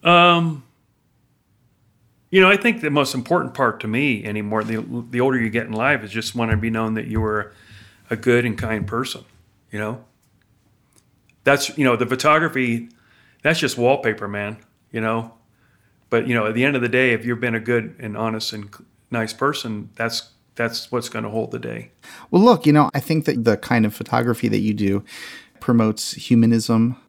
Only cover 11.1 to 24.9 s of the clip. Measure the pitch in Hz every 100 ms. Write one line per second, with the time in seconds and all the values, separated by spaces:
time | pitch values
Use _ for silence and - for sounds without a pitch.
11.1 | _ _ _ - 139 - - 131 117 120
12.1 | 131 151 156 165 135 127 117 117 _ _
13.1 | _ _ _ 147 165 147 - 120 135 120
14.1 | 107 104 104 104 110 _ _ _ 117 110
15.1 | 113 117 _ _ _ _ _ _ _ _
16.1 | 117 113 120 107 110 135 135 117 123 127
17.1 | 113 117 120 120 113 110 120 110 - 113
18.1 | 104 113 110 - 107 101 - - _ _
19.1 | 120 110 - 135 143 120 107 101 - 113
20.1 | 113 - _ _ - 117 117 - 123 113
21.1 | 113 110 110 - 98 - 57 - _ -
22.1 | - - 170 226 202 151 151 135 139 -
23.1 | 156 143 123 117 101 - 120 107 - -
24.1 | 120 120 113 117 107 107 104 101